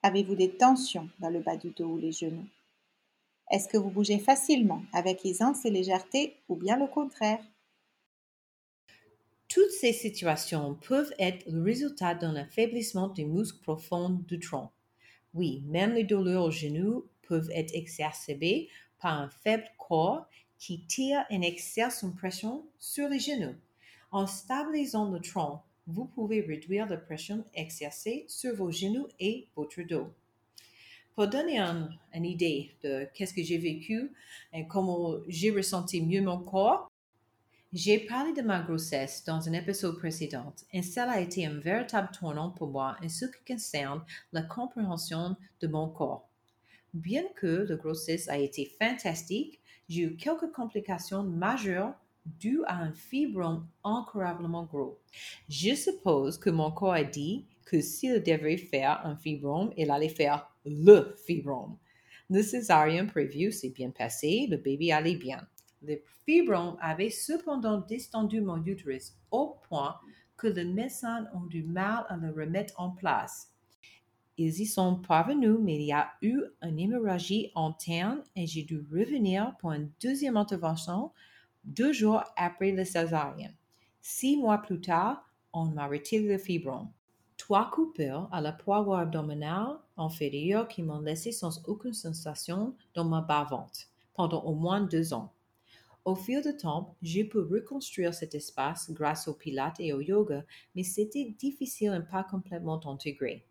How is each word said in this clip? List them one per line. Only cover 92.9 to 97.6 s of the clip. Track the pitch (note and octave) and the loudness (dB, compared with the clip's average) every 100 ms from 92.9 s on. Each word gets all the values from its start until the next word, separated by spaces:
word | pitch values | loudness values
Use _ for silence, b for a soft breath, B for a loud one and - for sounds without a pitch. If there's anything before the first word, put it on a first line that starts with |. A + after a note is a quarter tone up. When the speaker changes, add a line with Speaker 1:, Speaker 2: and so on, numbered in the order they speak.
Speaker 2:
dans | - E3 | -4 0
ma | D#3+ | 0
bas-ventre | D#3+ D3 D3 B2+ - - - _ _ | 2 0 0 -4 -6 -16 -16 _ _
pendant | - E3+ D#3+ | -2 0 0
au | - | -2
moins | D#3 E3+ G3 | 0 2 2
deux | G3 E3 D#3+ | 2 2 0
ans. | C3 A2+ _ _ _ b b b b - | -2 -6 _ _ _ b b b b -2
Au | F#3+ | -2
fil | F#3+ C4 | 0 -2
du | D4 D4 | 0 -2
temps, | E3 D3+ F#3+ - | -4 -4 -6 -10
j'ai | E3 F3+ G#3+ | -4 -2 0
pu | A3 | 0
reconstruire | E3 G3+ | 0 -2